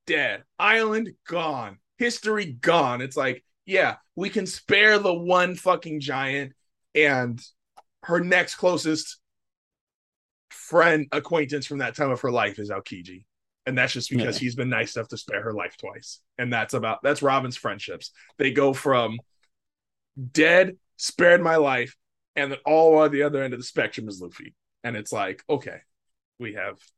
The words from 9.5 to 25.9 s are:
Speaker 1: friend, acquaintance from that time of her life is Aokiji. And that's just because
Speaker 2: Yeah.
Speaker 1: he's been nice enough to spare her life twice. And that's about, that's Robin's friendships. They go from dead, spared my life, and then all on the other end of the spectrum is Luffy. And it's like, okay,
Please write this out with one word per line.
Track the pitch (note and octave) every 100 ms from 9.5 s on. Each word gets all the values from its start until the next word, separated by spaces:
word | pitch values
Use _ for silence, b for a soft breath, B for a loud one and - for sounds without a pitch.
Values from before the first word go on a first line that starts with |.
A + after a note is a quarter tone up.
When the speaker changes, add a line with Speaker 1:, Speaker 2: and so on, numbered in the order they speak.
| _ _ _ _ _ _ _ _ _ _
Speaker 1:
friend, | - - E3+ E3+ D#3 C#3
acquaintance | D3 - E3 C#3+ D3 -
from | C#3+
that | A#2+
time | C3 C#3
of | B2
her | C3
life | A#2+ G2+ G2+
is | G#2
Aokiji. | G2 - F#2+ F2 F#2 _ _ _ _ C3
And | B2+
that's | B2
just | B2 -
because | B2+ A#2 -
Speaker 2:
Yeah. |
Speaker 1:
he's | B2
been | A#2+ B2+
nice | A2+ - A#2+
enough | A2+
to | A2+
spare | - G2+
her | A2
life | G#2+ F2 -
twice. | G#2 G2+ - - _ -
And | B2
that's | A#2 G#2+
about, | B2 A2+ -
that's | C3+ C#3+
Robin's | C#3 C3+ B2+ -
friendships. | A2+ G2 - E2+ - b b -
They | C3+
go | B2 C#3
from | C3 C#3+ B2 A2+ A2+ _ _ _ _ _ _ _ _ _ C#3 B2+
dead, | D#3 D#3+ F3+ F#3 F#3 _ -
spared | - - F3 F3
my | E3+ E3
life, | C#3 B2+ B2 _ _ _ _ D3
and | C#3
then | C3+
all | D3 D#3+ D#3+ D#3
on | D3+
the | C#3+
other | D3 C#3+
end | C3+
of | B2
the |
spectrum | B2 - A2 - A2
is | F#2
Luffy. | F2 - - _ _ _
And | A#2+ G#2+
it's | G#2
like, | A2 F#2+ F#2 -
okay, | C#3+ - E2+ _